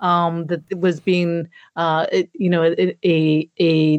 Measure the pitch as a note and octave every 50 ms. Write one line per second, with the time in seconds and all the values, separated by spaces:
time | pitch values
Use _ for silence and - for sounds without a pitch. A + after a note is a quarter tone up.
0 | - F3+ F3 F3 E3+ E3+ E3 E3+ E3+ D3+ F3 E3 - - G3 F3 E3+ F#3 E3+ D#3
1 | - - F3+ F3+ F3 E3+ E3+ E3+ E3 E3 - - - _ _ E3+ E3+ D#3+ D#3 D#3
2 | E3 - - F#3 F3+ F3 - E4+ G#3 F3+ F3 E3+ E3 E3 E3+ - F#3 F#3 E3+ -
3 | - F#3 E3 D#3+ D#3+ D#3 D#3 D#3 D#3+ - _ - F3 E3 D#3+ D#3+ D#3 D#3 D#3